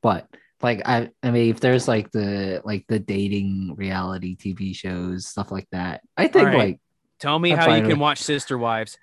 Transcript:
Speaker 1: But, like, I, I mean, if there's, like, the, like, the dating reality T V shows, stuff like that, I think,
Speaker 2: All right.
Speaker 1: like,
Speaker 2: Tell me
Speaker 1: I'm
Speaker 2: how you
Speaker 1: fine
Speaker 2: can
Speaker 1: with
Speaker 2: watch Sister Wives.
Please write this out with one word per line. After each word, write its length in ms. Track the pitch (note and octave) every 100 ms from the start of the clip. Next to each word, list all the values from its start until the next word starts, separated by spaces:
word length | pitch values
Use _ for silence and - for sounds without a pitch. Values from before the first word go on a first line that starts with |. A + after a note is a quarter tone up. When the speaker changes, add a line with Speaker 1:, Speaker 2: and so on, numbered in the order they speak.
Speaker 1:
But, 260 | A#3 F#2 - - _ _
like, 200 | B2 A2 -
I, 240 | B2 A#2 _
I 100 | B2+
mean, 180 | A#2+ A#2
if 80 | A2+
there's, 280 | C3 B2+ A#2+
like, 240 | A2+ G#2
the, 500 | A2 G2+ G2+ F#2+ F#2
like, 220 | - G2+ -
the 140 | A2
dating 760 | - G2 G2+ G2+ G2 F#2+ F#2+ F#2
reality 600 | G2 F#2 F#2 F#2 F#2 F#2
T 160 | G2+
V 200 | F2+ G2
shows, 540 | F#2 F#2+ F2+ F2+ F2+ F#2
stuff 240 | - G2+
like 180 | F#2+ -
that, 300 | F2+ F2+ D2+ _ -
I 120 | F#3+
think, 180 | F#4 -
Speaker 2:
All 80 |
right. 40 | B2+
Speaker 1:
like, 220 | G#2 - _ _ _ _
Speaker 2:
Tell 200 | C#3+ D3+
me 140 | F3
Speaker 1:
I'm 60 | D#3
Speaker 2:
how 60 | E3
you 40 |
Speaker 1:
fine 100 | D#3+
Speaker 2:
can 80 | -
Speaker 1:
with 80 | D3+
Speaker 2:
watch 200 | D3 C#3+
Sister 360 | - C#3+ - B2+
Wives. 400 | A#2 A2+ A2 -